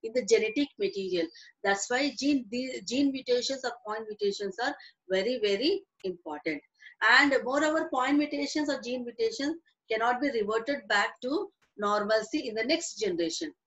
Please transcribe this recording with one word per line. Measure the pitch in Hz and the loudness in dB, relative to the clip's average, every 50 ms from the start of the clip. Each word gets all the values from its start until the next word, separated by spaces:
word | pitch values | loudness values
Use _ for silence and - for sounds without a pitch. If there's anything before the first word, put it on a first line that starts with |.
| - | -8
in | 226 226 | -2 -2
the | 254 226 | -2 4
genetic | 196 226 214 214 220 220 285 285 277 _ - | 6 4 4 4 2 0 0 -2 -2 _ -2
material. | 208 190 190 202 190 185 180 175 165 165 _ - - - _ _ - | -2 -2 -2 -2 -4 -2 0 0 -2 -2 _ -16 -20 -20 _ _ 0
That's | 196 196 196 - - | 0 0 0 0 -2
why | 247 254 285 285 - - | 0 0 0 0 -2 0
gene, | 254 285 294 277 240 196 | 2 2 2 2 0 -2
the | 214 247 262 262 254 233 196 170 | -4 -4 -4 -4 -6 -8 -6 -4
gene | 226 269 285 277 262 | 0 2 2 2 2
mutations | 262 247 - 247 247 233 - 269 269 254 | -2 0 0 0 0 2 -2 -6 -4 -4
or | 247 240 - - | -6 -8 -6 -8
point | 214 214 220 220 214 | -8 -6 -6 -6 -8
mutations | 214 - 208 202 196 - 208 196 190 - 240 | -6 -2 -2 -2 0 -2 -4 -6 -4 -2 -4
are | 277 294 - - - _ _ _ - | -4 -4 -6 -14 -20 _ _ _ -2
very, | 185 190 196 233 254 240 208 | 0 0 2 0 0 0 2
very | 208 196 196 247 311 403 392 - _ _ _ - | 0 2 2 2 0 0 0 -4 _ _ _ -8
important. | 190 - - _ 330 151 147 - - - 143 - _ _ _ - - - _ 214 | -8 -8 -6 _ -10 -10 -6 -6 -6 -6 -6 -8 _ _ _ -20 -20 -8 _ 4
And | 220 240 262 285 285 269 247 214 | 6 6 6 6 6 4 2 0
moreover, | 240 269 285 302 302 311 320 311 - | 0 0 2 2 2 2 0 0 0
point | - 262 254 269 285 294 | -2 0 0 2 2 2
mutations | 294 294 302 285 285 277 - 311 302 294 | 2 0 -2 -4 -4 -2 -2 -2 -2 0
or | 277 262 208 | -2 -4 -4
gene | 240 247 254 247 | -6 -6 -6 -6
mutations | 233 226 220 226 226 214 - 277 294 320 - _ _ _ _ _ _ | -8 -4 -2 -2 -2 -2 -2 -4 -4 -4 -6 _ _ _ _ _ _
cannot | 220 220 226 240 247 247 | -2 0 2 0 0 0
be | 285 277 | 0 -2
reverted | 233 233 208 196 220 226 226 - 285 269 214 | 0 0 -2 0 0 -2 0 -2 -4 -4 -2
back | 202 214 202 214 - - _ - | 0 2 2 2 0 -4 _ -6
to | 247 285 359 - - _ _ _ _ _ - | -2 -2 -2 -4 -4 _ _ _ _ _ -4
normalcy | 208 208 208 208 208 202 220 220 202 - - 302 262 | 0 0 2 2 2 2 2 2 0 0 -4 -4 -4
in | 254 208 | -2 -4
the | 220 226 | -4 0
next | 247 320 330 - - - | 2 0 0 0 -6 -6
generation. | - 440 392 - 330 339 330 330 - 339 302 - _ _ | -2 -2 -2 0 0 0 -2 -2 -4 -6 -8 -10 _ _